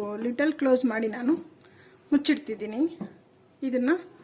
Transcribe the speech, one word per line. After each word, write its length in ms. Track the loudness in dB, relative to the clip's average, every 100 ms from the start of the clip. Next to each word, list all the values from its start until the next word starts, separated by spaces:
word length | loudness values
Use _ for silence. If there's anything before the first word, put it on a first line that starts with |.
| -4 -4 -4
ಲಿಟಲ್ 280 | 0 0
ಕ್ಲೋಸ್ 320 | 2 4 4 4
ಮಾಡಿ 220 | 0 -4
ನಾನು 260 | -2 0 0 -4 -20 -20 -20 -20 -20 _
ಮುಚ್ಚಿಡ್ತಿದ್ದೀನಿ. 840 | 2 2 0 -4 -8 -6 -2 -2 -2 -12 -14 _ _ _ _
ಇದನ್ನ 260 | -4 0 0 0 -4 -8